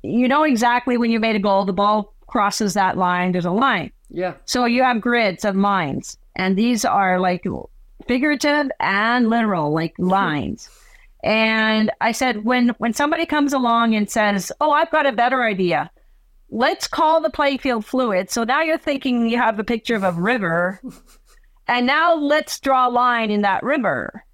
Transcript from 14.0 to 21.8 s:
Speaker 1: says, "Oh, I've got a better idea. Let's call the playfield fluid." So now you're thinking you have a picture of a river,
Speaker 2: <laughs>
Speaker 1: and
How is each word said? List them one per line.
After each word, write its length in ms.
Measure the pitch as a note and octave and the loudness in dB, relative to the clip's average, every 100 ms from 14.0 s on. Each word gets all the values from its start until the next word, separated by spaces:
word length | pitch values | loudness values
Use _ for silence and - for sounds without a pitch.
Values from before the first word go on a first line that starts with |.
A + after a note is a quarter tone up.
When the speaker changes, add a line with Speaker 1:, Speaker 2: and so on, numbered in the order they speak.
| G#3 | 0
Speaker 1:
says, 440 | - G#3 G3+ F3+ - | 0 0 0 -4 -2
"Oh, 100 | D4+ | 2
I've 180 | D4 E4 | 2 2
got 160 | D#4 C#4 | 2 0
a 60 | |
better 320 | A3+ A#3+ B3+ | 2 0 2
idea. 480 | A#3 F#3+ F3+ D#3 D3 _ _ _ _ _ _ | 0 0 0 0 -4 _ _ _ _ _ _
Let's 380 | A3 B3+ F#4+ - | 0 0 0 -6
call 320 | - D#4+ D#4+ | 0 2 2
the 80 | D#4 | 0
playfield 540 | - C#4+ C4+ C#4 A#3+ | 0 -2 0 -2 -4
fluid." 480 | G#3 B3+ B3+ F#3 F#3 | -2 -2 0 0 -2
So 140 | - A3+ | -4 0
now 160 | C#4 | 0
you're 160 | D#4+ D#4+ | 0 -2
thinking 500 | - C#4 C#4 A#3+ A#3 | -2 -4 -2 0 0
you 80 | A#3+ | 0
have 220 | A3 G#3 | 0 -2
a 60 | G#3+ | -4
picture 300 | A#3 - A3+ | -4 -2 0
of 80 | |
a 100 | F#3+ | 0
river, 680 | E3+ F#3 B3 F#3 E3 F3+ F#3+ C4 - _ - _ | 0 0 0 0 -2 -2 -6 -16 -20 _ -20 _
Speaker 2:
<laughs> 420 | - _ _ - | -20 _ _ -4
Speaker 1:
and 180 | A#3+ | -2